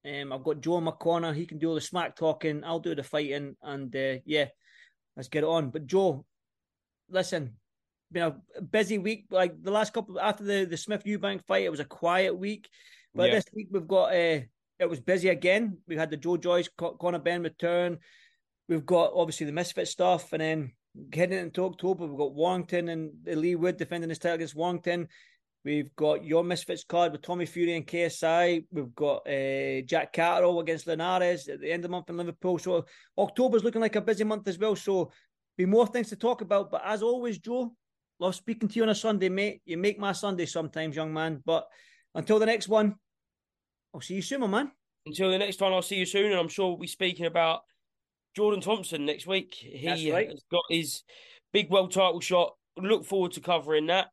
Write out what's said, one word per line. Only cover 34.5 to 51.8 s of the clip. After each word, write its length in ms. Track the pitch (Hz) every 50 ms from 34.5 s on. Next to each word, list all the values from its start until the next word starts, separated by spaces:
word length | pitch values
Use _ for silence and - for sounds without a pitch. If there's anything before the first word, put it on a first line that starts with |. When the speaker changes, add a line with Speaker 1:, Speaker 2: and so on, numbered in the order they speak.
| 180
Speaker 1:
well. 180 | 170 214 220 202
So 360 | - - 202 196 185 160 160 _ _ _ _ _ _ _ _ _
be 80 | - 180
more 220 | 185 202 226 240
things 220 | 214 220 247 226 -
to 60 | 202
talk 260 | - - 240 247 -
about. 280 | 220 175 208 202 196 -
But 100 | 190 - -
as 160 | 190 214 202 214
always, 340 | 233 247 254 240 240 208
Joe, 360 | 160 - 220 240 254 247 233 240 _ _ _ _ _ _ _ _ _
love 160 | 175 190 180
speaking 320 | - _ - 226 226 220
to 80 | 202 -
you 80 | 233 226
on 60 | 220
a 60 | 208
Sunday, 340 | 214 - 226 214 196 190 185
mate. 320 | 185 196 202 208 196 - _
You 120 | - 165
make 200 | 170 185 208 208 208
my 120 | 202 196
Sunday 340 | 185 - - 202 190 175 170
sometimes, 480 | - - 165 160 151 - 160 160 160 135
young 180 | 156 156 156 156
man. 280 | 156 160 160 156 135 -
But 220 | 165 165 - - - _ - _ _ _ _ _ _ _
until 260 | - 123 - 214 214
the 60 | 220
next 220 | 220 233 220 -
one, 280 | 185 214 220 208 208 208 _ _ _ _ _ _ _ _ _ _ _ _ _ _ _ _ _ _ _ -
I'll 80 | 139
see 140 | 131 - 180
you 60 | 196
soon, 200 | - - 277 277
my 60 | 247
man. 240 | 196 196 226 294 277 _ _ _ _ _ _ _
Speaker 2:
Until 240 | 160 151 160 190 190
the 60 | 185
next 240 | 190 202 202 185 -
one, 100 | 196 190
I'll 100 | 185 185
see 160 | 180 - 202
you 80 | 190 180
soon. 260 | 180 - 202 202 208
And 80 | 196 180
I'm 80 | 170 160
sure 200 | - - 196 185
we'll 80 | 175
be 100 | - 180
speaking 380 | 175 - _ 196 180 180 170 170
about 360 | 165 160 175 165 165 160 - _ _ _ _ _ _ _ _ _ _ _ _ _ _ _
Jordan 260 | 196 214 208 208 190
Thompson 440 | 156 185 220 208 185 - 170 151 143
next 200 | 147 151 - -
week. 300 | 175 190 190 185 - -
He 320 | - 120 127 - 135 139
Speaker 1:
That's 180 | 170 165 165 156 151
right. 200 | 156 180 220 -
Speaker 2:
has 140 | 147 139 _ _
got 120 | 170 175 165 -
his 320 | 170 165 160 135 - - _ _ - - - - - - _ _ -
big 180 | 208 196 151
world 200 | 185 196